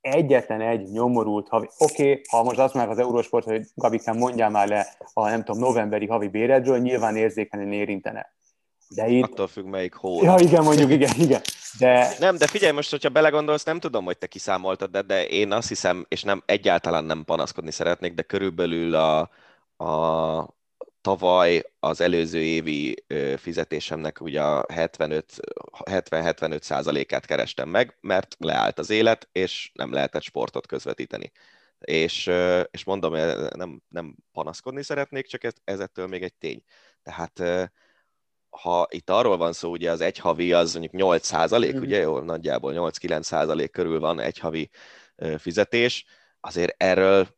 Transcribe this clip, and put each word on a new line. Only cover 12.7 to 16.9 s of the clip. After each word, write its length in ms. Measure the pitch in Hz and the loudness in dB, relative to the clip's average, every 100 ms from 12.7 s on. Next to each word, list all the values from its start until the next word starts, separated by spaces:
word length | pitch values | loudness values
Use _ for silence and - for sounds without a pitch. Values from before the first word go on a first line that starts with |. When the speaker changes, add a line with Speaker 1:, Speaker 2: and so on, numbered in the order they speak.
Speaker 2:
most, 160 | 147 147 | 2 -2
hogyha 200 | 143 147 | -2 2
belegondolsz, 540 | 139 156 151 151 151 | 4 4 4 0 0
nem 160 | - 165 | -2 -4
tudom, 260 | 165 117 90 | -2 -4 -4
hogy 120 | 90 | -6
te 100 | 90 | -8
kiszámoltad, 640 | 95 - 92 95 95 95 | -8 -4 -2 -2 -4 -2
de, 100 | 95 | -4
de 240 | 98 95 80 | 0 0 2
én 260 | 90 104 | 0 2
azt 160 | 107 113 | 0 -2
hiszem, 380 | 104 95 90 - | -2 -2 -2 -4
és 160 | 85 | -6
nem, 200 | 101 95 - | -2 -2 0
egyáltalán 580 | 104 95 85 85 | 0 2 2 2